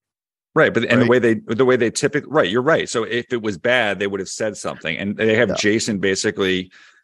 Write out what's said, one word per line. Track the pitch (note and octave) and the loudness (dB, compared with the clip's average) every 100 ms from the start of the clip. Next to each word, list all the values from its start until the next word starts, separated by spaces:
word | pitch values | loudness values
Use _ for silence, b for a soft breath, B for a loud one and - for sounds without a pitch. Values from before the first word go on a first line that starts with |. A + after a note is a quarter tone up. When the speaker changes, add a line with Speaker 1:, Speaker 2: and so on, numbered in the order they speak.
| _ _ _ _ _ | _ _ _ _ _
Speaker 1:
Right, | D#3+ B2+ | 2 4
but, | G2+ | 2
and | A#2 A#2+ | 2 2
Speaker 2:
Right. | |
Speaker 1:
the | A#2+ | 4
way | B2+ | 4
they, | A#2 | 4
the | G#2+ - A2+ | 0 -2 0
way | B2+ | 2
they | B2+ A#2 | 4 0
typically, | - D3 D3 - | 0 -2 -2 -2
right, | D3+ F#2 | 0 0
you're | A2+ | 0
right. | C3 D#3 D#2 | 0 0 0
So | B2 | -4
if | G#2 A#2+ A#2+ | -4 -6 -4
it | A#2+ | -4
was | G#2+ F2 | -4 -4
bad, | A#2+ B2 G#2+ F#2+ | 0 0 0 -2
they | G2+ | -4
would | G2 | -4
have | F#2 | -8
said | - A2 - | -6 -6 -6
something, | E2+ C#2+ D#2 E2 | -10 -8 -8 -6
and | G2+ G2+ | -6 -2
they | A2 | 2
have | A2 A2 | 2 2
Speaker 2:
Yeah. | F#2 | 0
Speaker 1:
Jason | G#2+ A2 - G2+ | 0 0 0 -2
basically | F#2+ F#2+ A2 G2+ F#2+ F#2 F#2 b b b | 0 0 -2 -2 -2 -2 -6 b b b